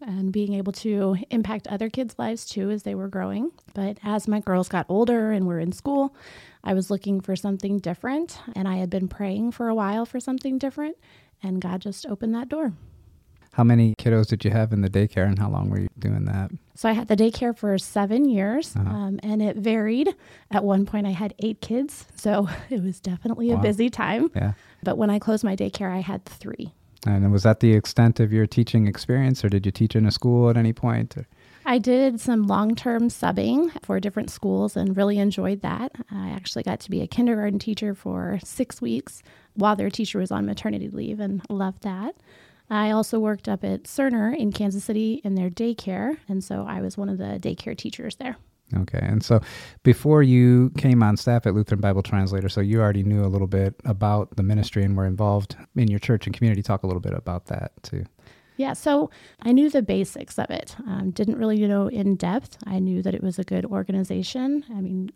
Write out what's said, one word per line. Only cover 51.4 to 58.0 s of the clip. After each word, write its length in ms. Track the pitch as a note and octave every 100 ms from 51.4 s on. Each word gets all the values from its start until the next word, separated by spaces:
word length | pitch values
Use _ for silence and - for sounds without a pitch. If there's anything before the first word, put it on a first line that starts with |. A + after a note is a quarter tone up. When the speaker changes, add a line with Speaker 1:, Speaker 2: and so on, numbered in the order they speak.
| G#2+
Speaker 2:
at 80 |
Lutheran 260 | G#2 G#2+ G2+
Bible 220 | G2+ G2
Translator, 460 | - G2+ F#2+ G2 F#2+
so 120 | G#2+
you 200 | G2+ A2+
already 240 | G#2+ G2+
knew 200 | G2+ G#2
a 40 | G2
little 180 | G2 F#2+
bit 300 | G2 G2 -
about 500 | - G2 G#2 G#2+ - -
the 60 |
ministry 400 | G2 G#2+ G#2+ G#2
and 140 | G2 G2
were 100 | F#2+
involved 500 | F#2 G#2 G2+ G2 - - C3
in 100 | A2
your 140 | G2+
church 260 | - A2 -
and 80 |
community. 280 | - A#2 G2+
Talk 200 | G2+ G2
a 60 | F#2+
little 120 | F2+
bit 120 | G2
about 340 | F2+ - F2+ -
that, 260 | - - -
too. 200 | - F#2